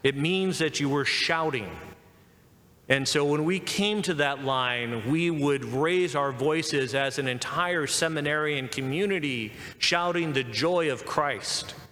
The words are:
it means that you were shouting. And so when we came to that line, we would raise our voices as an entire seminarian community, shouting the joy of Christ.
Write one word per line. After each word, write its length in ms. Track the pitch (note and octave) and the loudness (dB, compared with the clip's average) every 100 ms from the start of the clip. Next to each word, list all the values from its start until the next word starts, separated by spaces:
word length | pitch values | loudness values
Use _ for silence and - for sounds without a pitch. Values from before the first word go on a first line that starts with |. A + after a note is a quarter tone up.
it 140 | C3+ C#3 | 2 2
means 420 | D#3 F#3+ F#3+ E3 | 0 2 0 2
that 220 | D#3+ - | 0 0
you 80 | C#3+ | 0
were 160 | C#3+ | 2
shouting. 680 | C3 - - E3 D#3 C3 F#2+ D#2+ - - - - - - - - - - - | 2 0 2 2 0 -2 -6 -10 -14 -20 -20 -20 -20 -20 -20 -20 -20 -20 0
And 180 | C3+ C3+ | 0 2
so 180 | D3+ | 2
when 200 | C#3+ D3 | 2 2
we 160 | D#3 F#3 | 2 0
came 420 | - - G#3 G#3+ | -2 0 0 0
to 120 | F3+ | -2
that 280 | D3+ C#3+ C#3 | 0 0 0
line, 680 | C3+ C3 B2 A#2+ A#2 A#2 A2 | 0 0 0 -2 -2 -4 0
we 220 | D#3+ E3+ | 0 2
would 340 | D#3 C#3+ C#3 A#2+ | 2 2 0 -2
raise 500 | B2+ D#3+ F#3 F3+ C#3+ | 0 2 2 2 0
our 160 | C#3 | -2
voices 640 | B2 C#3+ D#3+ D#3 C#3+ C3 C#3 | 0 0 0 0 0 2 0
as 240 | C#3 C3 | 0 0
an 80 | C3 | -2
entire 580 | B2 - D#3 F3 F3 C#3 | -2 -2 0 0 0 0
seminarian 800 | - E3 D#3 D3 D3+ D3+ C#3+ B2+ | 0 0 0 0 0 0 -2 -4
community, 880 | - C3 D3+ G3+ F#3 D3 B2 G#2+ - - - | -4 -2 0 0 0 -2 -2 -4 -8 -16 -2
shouting 540 | - E3+ F3 F3 E3 | 2 2 2 0 0
the 100 | C3+ | 0
joy 480 | B2 A2 D#3+ F3+ D#3+ | -2 0 2 2 2
of 160 | B2 - | -2 -2
Christ. 680 | - C#3+ A2 - - - - - | 0 0 -2 -4 -4 -6 -14 -18